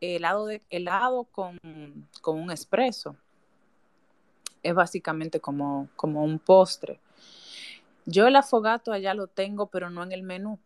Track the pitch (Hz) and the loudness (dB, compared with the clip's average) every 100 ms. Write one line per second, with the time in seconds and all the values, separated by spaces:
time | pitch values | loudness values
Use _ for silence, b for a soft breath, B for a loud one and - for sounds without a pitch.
0 | 180 175 170 202 214 214 _ 175 175 190 | -6 -2 0 0 -4 -8 _ -6 -2 0
1 | 247 254 240 - 185 175 165 156 147 147 | 2 0 -4 -8 -10 -10 -16 -16 -16 -18
2 | 147 - - 156 175 160 - 202 254 208 | -20 -8 -4 -4 -4 -10 -2 0 0 -2
3 | - 147 _ _ _ _ _ _ _ _ | -12 -16 _ _ _ _ _ _ _ _
4 | _ _ _ _ - - 165 175 175 185 | _ _ _ _ -20 -8 -2 2 2 0
5 | 170 160 160 156 - 143 143 139 139 - | -4 -6 -4 -6 -4 -6 -4 -6 -8 -4
6 | 156 151 156 160 - 190 185 - - - | -4 0 -2 -2 8 8 8 2 -12 -14
7 | _ B B B B B B B B _ | _ B B B B B B B B _
8 | - 175 233 277 277 233 214 233 - 202 | 0 6 8 8 6 2 2 0 -2 -4
9 | 196 202 190 - 196 208 202 185 175 170 | -2 -4 -6 -6 -6 -4 -4 -4 -8 -8
10 | 185 185 185 185 208 208 | -10 -10 -10 -8 -8 -10